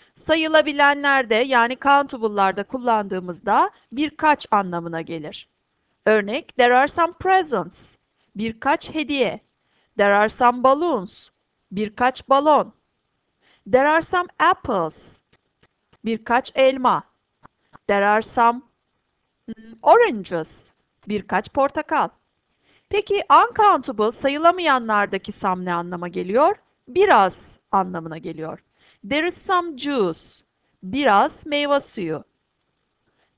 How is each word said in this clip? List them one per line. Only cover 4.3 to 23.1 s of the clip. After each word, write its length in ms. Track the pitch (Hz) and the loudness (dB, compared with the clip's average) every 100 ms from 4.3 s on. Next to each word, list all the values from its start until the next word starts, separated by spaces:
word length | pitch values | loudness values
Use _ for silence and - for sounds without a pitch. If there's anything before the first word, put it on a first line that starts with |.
| 285 - | 0 0
anlamına 500 | 208 185 170 170 165 | -2 -2 -6 -8 -10
gelir. 460 | 165 160 151 - - _ _ _ _ _ 220 | -8 -10 -12 -16 -20 _ _ _ _ _ 0
Örnek, 500 | 214 202 269 - - | 0 0 -6 -6 0
there 200 | 240 247 | 4 4
are 120 | 285 | 2
some 260 | 359 339 | 0 -4
presents, 800 | - 370 381 311 214 170 - - _ _ _ _ 190 | -2 0 0 0 -4 -6 -12 -20 _ _ _ _ -10
birkaç 540 | 226 226 269 330 - | -8 -4 -2 -2 -4
hediye. 500 | 311 269 277 208 208 _ _ _ _ _ - | -8 -4 -2 -2 -4 _ _ _ _ _ 0
There 160 | 202 | 2
are 160 | 202 214 | 4 2
some 340 | - 240 247 | 2 0 2
balloons, 640 | 262 285 349 240 190 - - _ _ _ _ | 2 2 0 -4 -6 -14 -20 _ _ _ _
birkaç 580 | 185 208 - 247 254 - | -8 -8 -2 -2 -2 0
balon. 440 | 277 302 277 214 - _ _ _ _ _ _ _ _ 202 | 2 4 2 0 -10 _ _ _ _ _ _ _ _ 0
There 180 | 247 294 | 2 2
are 120 | 320 | 0
some 260 | 311 359 359 - | -2 -4 -6 -2
apples, 800 | 320 381 - 196 160 - - - _ _ _ _ _ _ _ _ 220 | 0 0 -2 -4 -4 -8 -20 -20 _ _ _ _ _ _ _ _ -8
birkaç 460 | 220 220 240 - 254 | -6 -2 -4 -2 0
elma. 480 | 262 269 254 160 - _ _ _ _ _ _ - - | 2 2 0 0 -4 _ _ _ _ _ _ -10 -2
There 180 | 202 202 | 0 2
are 160 | 214 | 2
some, 400 | 220 254 233 247 - _ _ _ _ _ _ _ - | 0 0 2 0 -8 _ _ _ _ _ _ _ -18
hmm, 280 | 226 220 226 | -18 -20 -2
oranges, 920 | - 466 440 220 180 170 160 - _ _ _ _ - | 4 4 4 0 -6 -8 -8 -14 _ _ _ _ -8
birkaç 460 | 208 - 185 - | -8 -4 -4 -2
portakal. 560 | 285 277 - - 294 175 - _ _ _ _ _ _ - | -2 -2 -2 -4 -2 -2 -6 _ _ _ _ _ _ -6
Peki 340 | 415 - | -4 -2